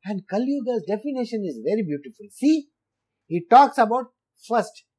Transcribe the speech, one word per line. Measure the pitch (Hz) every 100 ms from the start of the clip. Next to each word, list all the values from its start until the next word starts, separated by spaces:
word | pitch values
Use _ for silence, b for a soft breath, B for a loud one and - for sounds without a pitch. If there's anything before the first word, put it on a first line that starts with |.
| 185
And | 202 -
Kali | 196 254 285
Yuga's | 233 233 160
definition | 208 285 262 233 226 190
is | 117 123
very | 208
beautiful. | 180 143 147 - 208
See, | - 277 311 285 _ _ _ _ _ _
he | 170 170
talks | 240 277 277
about | 214 247 247 _ _ _ -
first | 233 185 - _